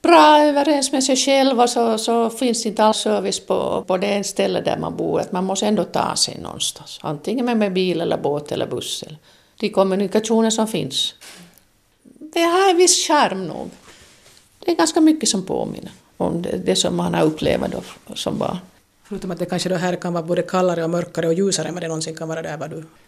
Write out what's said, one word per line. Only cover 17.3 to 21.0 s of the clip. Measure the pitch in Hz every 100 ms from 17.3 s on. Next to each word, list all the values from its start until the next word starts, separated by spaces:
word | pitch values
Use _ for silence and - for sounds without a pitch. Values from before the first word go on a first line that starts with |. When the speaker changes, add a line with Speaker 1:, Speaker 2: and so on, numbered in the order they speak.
| 156 - - -
Speaker 1:
då, | - - - - -
som | - -
barn. | - 180 - _ _ _
Speaker 2:
Förutom | - 196 180
att | 170
det | 180
kanske | 180 170
då | 185
här | 180 180
kan | 175
vara | 170
både | 165 175
kallare | 170 185 180 165
och | 165
mörkare | 175